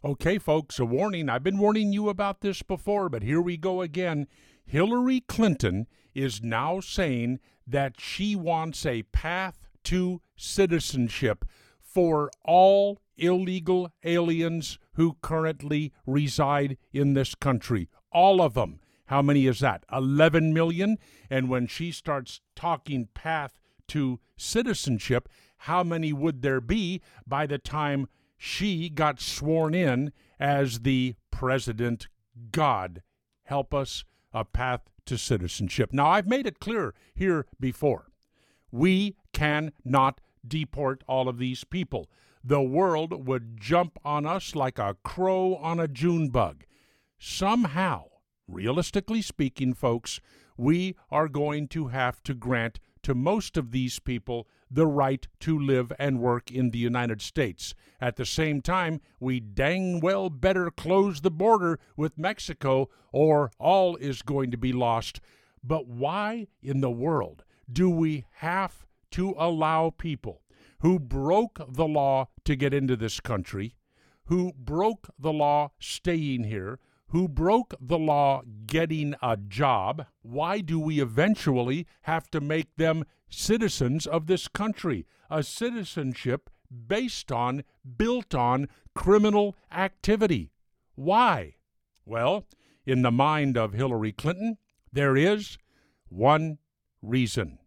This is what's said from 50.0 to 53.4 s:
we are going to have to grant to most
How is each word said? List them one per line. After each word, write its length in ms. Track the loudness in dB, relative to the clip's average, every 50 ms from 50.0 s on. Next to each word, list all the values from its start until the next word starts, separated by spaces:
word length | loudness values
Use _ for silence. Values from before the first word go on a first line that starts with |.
| -4 -8 -12 -12 -14 _ _ _ _ _ _ -2
we 380 | 2 2 2 4 2 -2 -6 _ _ _
are 200 | 0 0 0 0
going 400 | 0 -2 -2 -2 -2 -4 -6 -6
to 180 | -4 -6 -6 -4
have 340 | -2 -2 -2 -2 -2 -4 _
to 100 | -8 -8
grant 480 | -6 -2 -2 0 0 0 -2 -6 -10 -18 _ _ _ _
to 120 | -2 -2
most 400 | 0 2 0 0 0